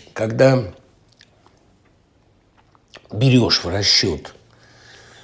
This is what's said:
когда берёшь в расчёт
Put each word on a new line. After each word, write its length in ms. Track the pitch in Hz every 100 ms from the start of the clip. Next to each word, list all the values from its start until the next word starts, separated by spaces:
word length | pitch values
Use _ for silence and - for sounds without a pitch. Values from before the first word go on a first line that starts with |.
| -
когда 600 | - 110 117 131 131 101 - _ _ _ _ _ _ _ _ _ _ _ _ _ _ _ _ _ _ _ _ _ - -
берёшь 520 | 107 127 123 110 -
в 40 | 90
расчёт 640 | 95 101 - 104 76 - - _ _ _ - - - - -